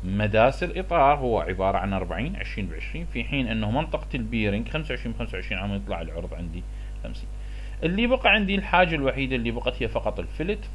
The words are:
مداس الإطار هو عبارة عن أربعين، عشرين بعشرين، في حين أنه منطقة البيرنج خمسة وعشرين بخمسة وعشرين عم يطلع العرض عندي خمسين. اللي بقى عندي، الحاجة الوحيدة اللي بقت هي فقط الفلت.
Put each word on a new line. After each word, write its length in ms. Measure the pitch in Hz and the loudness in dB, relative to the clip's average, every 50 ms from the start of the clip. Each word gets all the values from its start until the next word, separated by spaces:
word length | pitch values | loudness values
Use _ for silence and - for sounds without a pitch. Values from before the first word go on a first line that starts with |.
| - | -2
مداس 600 | 90 95 101 107 107 104 110 113 131 135 - 185 | 0 0 2 2 4 6 8 6 6 6 2 -4
الإطار 540 | 175 - - 185 - - 165 139 139 147 147 | -4 -2 -4 -2 0 4 6 8 6 6 4
هو 220 | 135 123 113 98 | 4 2 2 2
عبارة 380 | 78 82 92 90 95 95 98 95 | 2 0 0 2 2 2 2 2
عن 160 | 90 98 98 | 0 0 0
أربعين، 420 | 95 92 87 85 85 117 156 196 | 0 -2 -2 -2 -4 -2 -4 -4
عشرين 320 | - 95 - - - 101 87 | -4 -6 -6 -4 -4 -6 -6
بعشرين، 380 | 80 78 - - - 156 170 165 - | -6 -6 -8 -8 -6 -6 -6 -6 -4
في 100 | 127 117 | -4 -4
حين 240 | - 147 139 131 110 | -2 0 -2 0 0
أنه 240 | 110 110 110 104 | 0 0 0 2
منطقة 360 | 113 135 160 156 - 147 - - - | 0 0 0 0 -2 -4 -4 -4 -4
البيرنج 540 | 139 113 110 117 113 107 104 98 104 117 - | -4 -4 -2 0 2 2 2 2 0 -2 -2
خمسة 240 | - 156 156 - 127 | -4 -4 -4 -4 -6
وعشرين 180 | 120 - 120 113 | -4 -4 -6 -4
بخمسة 240 | - 120 - - 92 | -4 -4 -4 -4 -6
وعشرين 220 | 92 - 104 92 | -6 -4 -4 -4
عم 160 | 95 101 101 | -2 -2 -2
يطلع 260 | 101 101 101 98 85 | -4 -4 -4 -4 -4
العرض 320 | 82 80 80 85 87 90 - | -4 -6 -6 -6 -6 -6 -6
عندي 300 | 76 87 82 78 90 - - - - - - - - - | -6 -8 -6 -6 -6 -8 -8 -8 -8 -8 -8 -8 -8 -8
خمسين. 240 | - - - - - - - - - - - - - - - - | -8 -8 -8 -8 -8 -8 -8 -8 -8 -8 -8 -8 -8 -8 -2 -2
اللي 240 | 165 180 202 233 240 | 0 2 2 4 4
بقى 240 | 262 254 - 247 | 2 4 6 6
عندي، 240 | 196 220 202 185 196 | 6 6 4 2 2
الحاجة 400 | 196 - - - 175 185 170 165 | 0 0 2 6 6 6 6 4
الوحيدة 400 | 151 139 135 123 135 139 127 131 | 2 2 2 2 0 0 0 0
اللي 160 | 123 117 117 | 0 0 0
بقت 320 | 113 120 - 131 - - 117 | -2 0 -2 -2 -2 0 -2
هي 40 | 110 | 0
فقط 320 | - 117 - 107 98 - | 0 0 -2 -2 -2 -2
الفلت. 400 | 87 - - - 156 180 214 214 - - - | -6 -6 -4 -4 -2 -2 -2 -4 -4 -10 -10